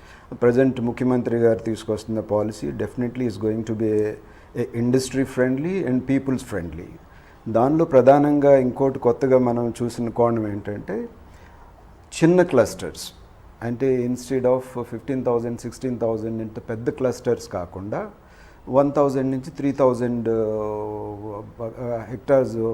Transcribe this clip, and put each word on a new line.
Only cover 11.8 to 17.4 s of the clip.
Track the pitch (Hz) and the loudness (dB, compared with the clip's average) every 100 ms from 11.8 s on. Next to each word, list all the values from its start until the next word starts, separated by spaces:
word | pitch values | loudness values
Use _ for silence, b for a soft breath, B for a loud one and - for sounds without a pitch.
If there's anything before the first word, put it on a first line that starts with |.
| - - - - | -20 -20 -16 2
చిన్న | 165 180 | 4 6
క్లస్టర్స్, | 175 127 101 - 85 - - - - - - - | 6 4 4 0 -10 -10 -16 -16 -20 -20 -20 -10
అంటే | 117 117 135 127 123 | -8 -2 0 0 0
instead | 123 - 135 | -4 -4 0
of | 123 127 127 123 | 2 0 -2 -10
ఫిఫ్టీన్ | 120 117 - 131 | -10 -10 -6 -4
థౌజండ్, | 123 120 117 120 | 0 0 -2 -6
సిక్స్టీన్ | 120 - 131 117 | -10 -8 -6 -2
థౌజండ్ | 113 110 113 113 | -2 -2 -4 -6
ఇంత | 110 120 | -8 -10
పెద్ద | - 113 123 | -10 -6 -4
క్లస్టర్స్ | - 127 117 127 113 | -2 -2 -2 -2 -2